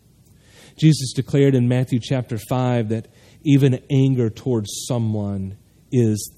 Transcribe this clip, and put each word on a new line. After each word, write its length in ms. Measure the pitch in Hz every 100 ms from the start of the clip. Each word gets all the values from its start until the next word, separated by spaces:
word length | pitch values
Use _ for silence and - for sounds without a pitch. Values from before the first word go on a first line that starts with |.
| _ _ _ _ _ - - -
Jesus 340 | 156 147 131
declared 420 | - - 143 139
in 140 | 131 120
Matthew 320 | 127 131 123
chapter 360 | - 131 117 113 -
five 400 | 127 127 123 110
that 220 | 113 - _ - -
even 400 | 151 139 139 127 -
anger 400 | 139 135 127 113
towards 560 | - 135 117 101 - -
someone 720 | 123 110 107 101 98 95 98 _ _ _
is 420 | 123 113 104 -